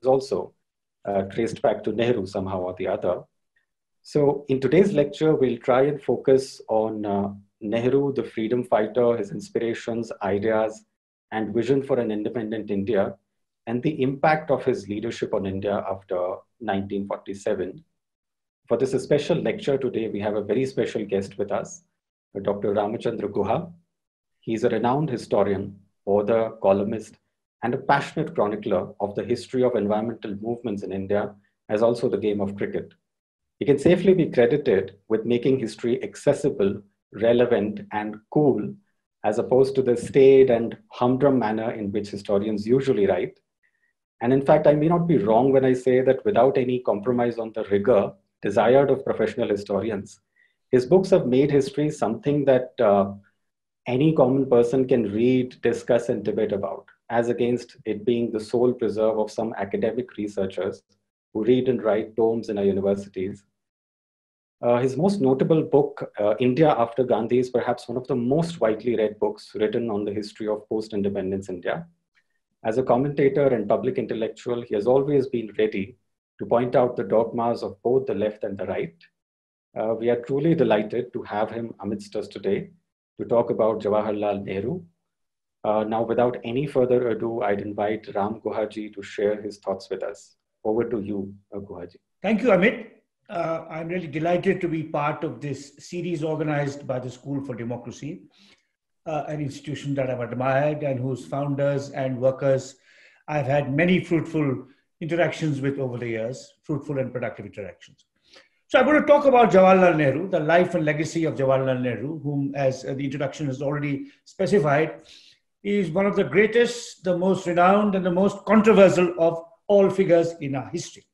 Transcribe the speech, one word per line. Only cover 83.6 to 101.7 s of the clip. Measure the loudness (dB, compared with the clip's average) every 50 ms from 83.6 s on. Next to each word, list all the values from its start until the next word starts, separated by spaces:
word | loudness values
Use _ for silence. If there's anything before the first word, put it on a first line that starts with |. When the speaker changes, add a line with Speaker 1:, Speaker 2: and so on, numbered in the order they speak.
| 0 0 0 -2
Speaker 1:
Jawaharlal | -2 0 0 0 0 -2 -4 -2 -2 -2 -2 -4 -6
Nehru. | -6 -6 -6 -4 -4 -6 -8 -10 _ _ _ _ _ _ _ _ _ _ _ _ _ _ _ -4
Uh, | 0 0 0
now, | 0 -2 -2 -2
without | -2 0 2 2 2 2 0 -4 -8
any | -6 -4 -4 -4
further | -2 0 0 2 4 2 2 2 0
ado, | -2 -2 -4 -6 -4 -2
I'd | -2 -2 -2 -2
invite | -4 -8 -4 -4 -2 -2 -2 -4 -8 -6 -4
Ram | -4 -2 -2 -4 -6
Guhaji | -6 -6 -2 -2 -4 -4 -6 -10 -12 -12 -12
to | -14
share | -14 -10 -6 -2 0 0 0 -2
his | -6 -12 -12 -10
thoughts | -6 -6 -6 -6 -6 -10
with | -8 -8 -8
us. | -10 -10 -12 -20 _ _ _ _ _ _ _ -4
Over | -2 -2 -2 -2 -2
to | -4 -6
you, | -6 -6 -6 -8 -8 -10 -12 -18 _ _ -14
uh, | -14
Guhaji. | -14 -12 -14 -16 -16 -18 _ -20 _ _ _ _
Speaker 2:
Thank | -2 -2 -2 0
you, | 2 4
Amit. | 4 6 4 2 2 0 -12 -18 -20 _ _ _ _ _ _ -10
Uh, | -6 -6 -4 -4 -6 -6 -8 -10
I'm | -12 -10 -8 -6
really | -6 -6 -8 -6
delighted | -6 -4 0 0 0 2 2 0 0 0
to | -2 -4
be | -4 -4
part | -6 -4 -4 -2 -2 -2 -4 -4 -6
of | -8 -8 -8
this | -8 -8 -8 -8 -10 -18 _ -20
series | -18 -12 -10 -8 -6 -6 -6 -4 -4
organized | -4 -4 -4 -2 -2 -2 -2 -2 -4 -6 -10 -8
by | -6 -6 -6
the | -6 -10
School | -14 -14 -10 -8 -8 -8 -6
for | -8 -10
Democracy, | -10 -8 -8 -8 -10 -10 -14 -16 -14 -14 -14 -14 -14 -18 _ _ _ _ _ _ _ _ _ _ _ _ _ _ _ -10
uh, | -8 -6 -6 -6 -6
an | -8 -6
institution | -6 -8 -8 -10 -10 -10 -10 -8 -6 -6 -4
that | -2 -2 -4
I've | -4 -6
admired | -6 -6 -6 -2 0 0 2 2 2 0 -2 -2
and | -4 -4 -4 -4
whose | -4 -6 -6 -8 -8
founders | -8 -6 -6 -4 -4 -2 0 0 0